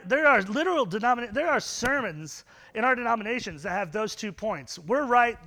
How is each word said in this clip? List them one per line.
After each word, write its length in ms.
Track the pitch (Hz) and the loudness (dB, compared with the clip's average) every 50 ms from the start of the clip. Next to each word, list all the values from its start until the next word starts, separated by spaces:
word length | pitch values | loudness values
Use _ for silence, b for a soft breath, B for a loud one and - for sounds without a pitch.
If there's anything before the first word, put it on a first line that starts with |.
| - | -4
There 180 | 180 254 294 311 | -2 2 4 6
are 160 | 285 262 208 | 6 6 6
literal 460 | 190 196 214 285 330 370 349 302 247 | 4 2 0 0 2 2 2 0 0
denomina-, 460 | 175 175 214 220 247 254 240 240 220 208 | 0 -2 0 2 2 2 0 -2 -4 -2
there 160 | 277 330 339 | -2 0 2
are 100 | 285 214 | 2 0
sermons 840 | - - - - 233 247 277 285 240 190 156 151 156 147 - - - B B B B B B | 0 -2 -6 -4 -2 0 0 0 -2 -4 -6 -8 -12 -12 -14 -16 -20 B B B B B B
in 120 | 220 226 | 0 2
our 100 | 262 254 | 2 2
denominations 680 | 247 240 233 233 226 202 214 247 247 233 196 165 143 151 | 2 2 0 0 0 0 -2 -4 -4 -4 -8 -10 -8 -6
that 80 | 196 | -4
have 200 | 175 202 196 160 | -4 -4 -4 -2
those 240 | 147 214 220 208 - | -2 -4 -4 -4 -4
two 160 | - 220 208 | -6 -8 -8
points. 480 | 180 - 208 220 190 147 127 - - - | -8 -6 -4 -4 -4 -6 -8 -12 -14 -10
We're 260 | 156 165 240 285 294 | -4 -2 0 0 2
right, 320 | 240 240 240 240 240 220 - 165 | 4 4 4 4 4 2 -4 -8